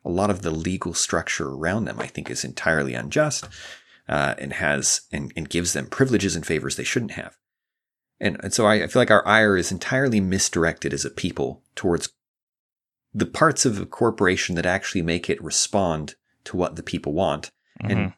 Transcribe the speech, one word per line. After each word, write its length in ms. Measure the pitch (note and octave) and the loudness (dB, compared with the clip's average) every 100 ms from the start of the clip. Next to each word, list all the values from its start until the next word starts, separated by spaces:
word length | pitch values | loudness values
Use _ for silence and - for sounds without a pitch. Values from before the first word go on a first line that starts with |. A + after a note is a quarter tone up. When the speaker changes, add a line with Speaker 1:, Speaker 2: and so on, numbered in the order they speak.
| - | -2
Speaker 1:
a 40 | |
lot 200 | F2 G#2 | 2 2
of 120 | F#2+ | 0
the 80 | E2+ | -2
legal 420 | D#2+ F2 F#2 F2 | -2 -2 -2 -4
structure 560 | E2 - E2+ D#2+ - D2 | -2 0 -2 -2 -4 -4
around 360 | C2+ D#2+ G#2 E2 | -2 -2 0 -2
them, 140 | G#1 | -6
I 80 | A#1 | -8
think, 220 | - - | -10 -8
is 140 | B1 B1+ | -6 -6
entirely 480 | - - D#2+ C#2 | -2 2 2 0
unjust, 520 | A#1+ C2+ D3+ D3+ - - - - - _ - - | -4 -2 0 0 -2 -8 -16 -18 -20 _ -20 -4
uh, 280 | D2 C#2+ - | 0 0 -2
and 160 | C#2+ | -6
has, 480 | - E2+ C#2+ - - - | -2 0 2 0 -2 -4
and, 200 | D#2 C#2 - | -8 -8 -8
and 140 | D2 | -4
gives 240 | E2+ F2 | -2 -2
them 140 | C#2+ C2 | -4 -4
privileges 480 | - C3+ G#2+ F#2+ E2 | 0 2 4 2 -2
and 100 | D#2 | -2
favors 300 | D#2 C2 - | -2 -2 -6
they 60 | - | -4
shouldn't 260 | B2+ A2 | -4 -4
have. 260 | - - - _ _ _ _ _ _ _ _ | -8 -14 -18 _ _ _ _ _ _ _ _
And, 180 | G#2 D#2 | -4 -2
and 120 | F#2+ | -2
so 120 | - G#2+ | 2 4
I, 180 | G#2+ | 4
I 40 | D#2+ | 2
feel 140 | C3 | 4
like 100 | A#2+ | 6
our 160 | G2 - | 6 6
ire 300 | G#2+ G#2+ F#2+ | 6 6 4
is 140 | F2 | 2
entirely 480 | F#2 - C3 C3+ A2 | -4 -2 0 2 4
misdirected 720 | F#2 F#2+ - F2 E2 - C#2+ | 2 2 0 2 2 0 -4
as 100 | C#2+ | -4
a 60 | C#2 | -4
people 540 | - F2+ - C2 - _ - | -4 -4 -2 -4 -6 _ -4
towards 340 | F#2+ E2+ - _ _ _ _ _ _ _ _ _ _ | 0 0 -2 _ _ _ _ _ _ _ _ _ _
the 120 | G#2+ B2+ | -4 -4
parts 400 | - D#3+ C3+ C3 | 4 2 4 0
of 140 | G2+ | 0
a 60 | F2+ | -6
corporation 680 | - A#2 G#2+ F#2 F#2+ - F2 | 0 0 4 2 2 0 -2
that 100 | F2 | 0
actually 360 | F#2 - G2 | 0 -2 -2
make 280 | E2 E2+ - | 0 0 -2
it 140 | - | -4
respond 720 | D#2 - - G2+ F#2 D#2 D2 - _ _ - | -2 -2 0 2 2 0 -6 -14 _ _ -6
to 100 | F2+ | -2
what 180 | F2+ E2 | -2 -4
the 60 | |
people 280 | - E2+ D#2 | -6 -6 -2
want. 380 | D2+ F#2 D2 - _ _ - | 0 0 -2 -6 _ _ -8
And 100 | G#2+ | -2
Speaker 2:
Mm-hmm. 160 | G#2 F#2+ | 0 0